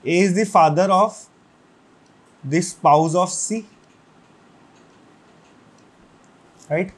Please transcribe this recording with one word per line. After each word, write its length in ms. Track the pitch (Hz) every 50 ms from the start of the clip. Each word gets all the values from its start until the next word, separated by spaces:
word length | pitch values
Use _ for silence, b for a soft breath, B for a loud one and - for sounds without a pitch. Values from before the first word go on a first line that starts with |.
| -
A 140 | - 165 180
is 160 | 196 196 175
the 100 | 202 220
father 460 | - - 185 160 156 151 165 190 196
of 380 | 190 185 208 220 - - - _ _ _ _ _ _ _ _ _ _ _ _ _ _ _ _ _ _ _ _ _ _ _
the 180 | - 135 143 170
spouse 540 | 180 - - - - 156 143 151 160 165 156
of 160 | 180 185 185
C. 340 | - - - - 214 226 214 - _ _ _ _ _ _ _ _ _ _ _ _ _ _ _ _ _ _ _ _ _ _ _ _ _ _ _ _ _ _ _ _ _ _ _ _ _ _ _ _ _ _ _ _ _ _ _ _ _ _ _ _ _ _ _ _ _ _ - -
Right? 240 | 147 165 190 190 -